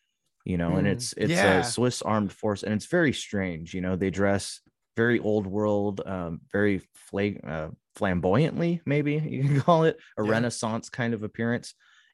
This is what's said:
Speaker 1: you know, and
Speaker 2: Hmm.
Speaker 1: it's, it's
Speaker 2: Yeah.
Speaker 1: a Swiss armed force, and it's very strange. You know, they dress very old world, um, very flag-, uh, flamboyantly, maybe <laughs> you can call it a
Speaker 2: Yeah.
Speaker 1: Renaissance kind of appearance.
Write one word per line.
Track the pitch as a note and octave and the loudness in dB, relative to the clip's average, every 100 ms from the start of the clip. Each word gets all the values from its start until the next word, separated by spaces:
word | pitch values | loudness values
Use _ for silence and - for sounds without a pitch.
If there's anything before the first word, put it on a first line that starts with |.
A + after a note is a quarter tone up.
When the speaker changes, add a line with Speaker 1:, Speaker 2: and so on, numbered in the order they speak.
| _ _ _ _ - | _ _ _ _ -4
Speaker 1:
you | F2 | -2
know, | E2+ F#2 | 2 2
and | G2 | 2
Speaker 2:
Hmm. | |
Speaker 1:
it's, | G#2+ B2 - | 0 -4 -4
it's | G#2+ | 0
Speaker 2:
Yeah. | E3+ G3+ - | 2 4 4
Speaker 1:
a | |
Swiss | B2 A2 B2 - | 2 0 0 0
armed | - A2 G2 | 0 0 0
force, | - G#2 G2 | -2 -4 -2
and | G#2 | -2
it's | G#2+ - | -4 0
very | F3 D3+ | 2 2
strange. | G#2+ - G2+ F#2 E2 E2+ F#2 | 0 -4 -4 -2 -6 -8 -4
You | |
know, | F#2 F#2 | -2 0
they | F#2+ | 0
dress | F2+ G2+ G2 - - _ _ _ - | 2 2 2 -2 -12 _ _ _ 0
very | A#2 A#2 | 2 4
old | G#2+ G#2+ F#2+ | 2 0 0
world, | G2+ G#2 G#2 G2+ G2 - | -2 0 2 0 -4 -6
um, | F#2 E2+ E2 - | -6 -6 -8 -4
very | G2+ G#2 F#2 - - | 2 2 2 -4 -20
flag-, | - G2 G2+ - - | -8 -2 -2 -4 -8
uh, | D#2 D#2 - _ - | -6 -8 -12 _ -4
flamboyantly, | G2 F2+ F2+ A2+ D#3+ D3 E3+ E3+ - | 0 2 4 4 2 0 -2 -2 0
maybe | D3 D3 | 0 0
<laughs> | D3+ D#3 | -2 -4
you | C3 | -2
can | C#3 C#3 | 0 2
call | F3 E3 | 4 4
it | D#3+ - - - | 4 0 -8 -2
a | |
Speaker 2:
Yeah. | G#2+ | 0
Speaker 1:
Renaissance | A2 A#2+ - A2+ A2 - | 2 0 -2 -4 -4 -6
kind | - A#2 | -4 -2
of | A2 | -2
appearance. | G#2+ - A#2 A#2+ - - _ _ _ | -6 -4 -2 -2 -6 -18 _ _ _